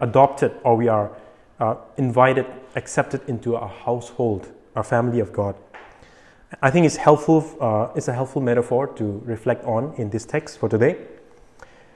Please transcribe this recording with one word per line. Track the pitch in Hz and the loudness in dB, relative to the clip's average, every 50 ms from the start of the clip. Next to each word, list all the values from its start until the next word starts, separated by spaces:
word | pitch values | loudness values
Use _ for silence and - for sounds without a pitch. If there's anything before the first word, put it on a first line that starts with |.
adopted | 123 117 104 131 139 - - - 135 117 - - - | -4 2 4 6 6 4 4 0 -2 -2 -2 0 0
or | 127 117 | 2 2
we | 113 120 117 | 4 4 2
are, | 110 107 104 101 - - - - - _ _ _ _ - | 2 2 0 -2 -6 -14 -20 -20 -20 _ _ _ _ -4
uh, | 117 110 117 - - - - - | -2 -2 -2 -4 -8 -12 -6 -2
invited, | 135 123 117 123 127 131 131 131 127 - - - - - - | -2 0 4 4 6 6 4 2 0 -4 -8 -16 -18 -12 -10
accepted | 120 - - - 151 135 - - 135 - - | -10 -10 -4 -2 -2 -2 -2 -6 -8 -6 -8
into | 120 110 - 117 - | -8 -6 -4 -4 -4
a | 117 117 113 | -4 -4 -8
household, | - - - 120 120 120 117 - - - 123 113 104 92 - - - - _ _ - | -12 -8 -4 -4 -4 -4 -6 -8 -6 -4 -2 -2 -2 -4 -6 -12 -18 -20 _ _ -6
a | 113 | -6
family | 104 - 127 117 120 123 120 117 | -2 0 0 0 0 0 0 -2
of | 104 - - | -2 -2 -4
God. | - 101 101 95 - - - - - - - - - - - _ - - - _ _ _ _ - - | -4 -4 -4 -6 -8 -14 -20 -20 -20 -20 -20 -20 -20 -20 -20 _ -20 -20 -20 _ _ _ _ -6 -2
I | 139 135 | 0 2
think | 139 175 165 | 4 4 4
it's | 147 - | 4 2
helpful, | - - 156 151 147 151 - 160 156 147 - - - | 4 4 4 4 6 4 4 4 4 2 0 -6 -4
uh, | 131 113 107 107 117 - - | -2 0 0 0 0 -2 -4
it's | 156 - 143 | -4 -4 -4
a | 120 | -4
helpful | 123 131 127 - 147 | -4 -4 -4 -4 -2
metaphor | 131 120 120 123 117 - 123 123 139 135 - | -2 0 2 0 0 0 0 0 0 -2 -4
to | - 110 104 98 104 113 | -4 -4 -4 -4 -6 -6
reflect | 120 113 107 - 127 117 - - | -8 -8 -4 -2 -2 -2 -2 -4
on | 120 110 113 135 156 156 - | -4 -2 -2 -4 -4 -6 -6
in | 117 104 | -6 -4
this | 107 110 - | -4 -6 -6
text | - - 151 151 - - | -4 -6 -6 -6 -8 -6
for | - - 110 | -6 -2 0
today. | 113 104 120 151 180 - - - - - - - - - - - _ - - - - - - _ _ | 2 2 2 2 2 0 -6 -18 -20 -20 -20 -20 -20 -20 -20 -20 _ -20 -20 -20 -20 -20 -20 _ _